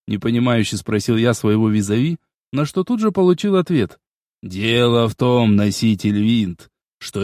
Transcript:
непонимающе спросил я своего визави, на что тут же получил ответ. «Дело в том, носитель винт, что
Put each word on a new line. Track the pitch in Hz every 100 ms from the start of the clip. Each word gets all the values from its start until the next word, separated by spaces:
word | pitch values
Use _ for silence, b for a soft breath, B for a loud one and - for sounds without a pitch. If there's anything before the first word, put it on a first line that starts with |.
| -
непонимающе | 104 113 117 123 117 104 104
спросил | - 107 - 113
я | 117 117
своего | 110 107 110
визави, | 107 98 107 147 170 _ _ _
на | 135 151
что | -
тут | 185 240
же | 220
получил | 196 180 180 208 190
ответ. | 170 165 95 - _ _ _ _
«Дело | - 92 110 120 120 117 113
в |
том, | - 123 123 113 101
носитель | 104 95 113 98 104 104
винт, | 107 117 98 87 - _ _ _
что | - 101